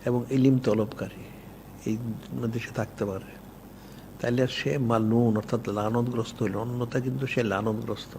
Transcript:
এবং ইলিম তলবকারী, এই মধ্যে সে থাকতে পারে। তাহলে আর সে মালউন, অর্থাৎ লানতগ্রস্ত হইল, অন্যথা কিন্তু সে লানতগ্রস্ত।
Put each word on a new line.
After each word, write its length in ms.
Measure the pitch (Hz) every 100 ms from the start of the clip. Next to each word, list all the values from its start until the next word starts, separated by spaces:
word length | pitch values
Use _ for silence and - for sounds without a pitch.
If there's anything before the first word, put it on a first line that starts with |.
| 135
এবং 180 | 123 120
ইলিম 300 | 135 131 131
তলবকারী, 640 | 120 107 107 - - - - - - - - - -
এই 120 | 110 117 107 - 127
মধ্যে 180 | 120 117
সে 100 | - -
থাকতে 300 | 107 - 101
পারে। 260 | 95 - - - - - - - - - -
তাহলে 200 | 120 120
আর 60 | 127
সে 300 | - 143 143
মালউন, 600 | 120 113 110 117 117 107
অর্থাৎ 320 | 107 117 107
লানতগ্রস্ত 760 | 104 107 117 120 120 110 -
হইল, 120 | 110 101
অন্যথা 440 | 117 123 120 135
কিন্তু 280 | 127 131 131
সে 160 | -
লানতগ্রস্ত। 720 | 113 98 110 107 - 104 -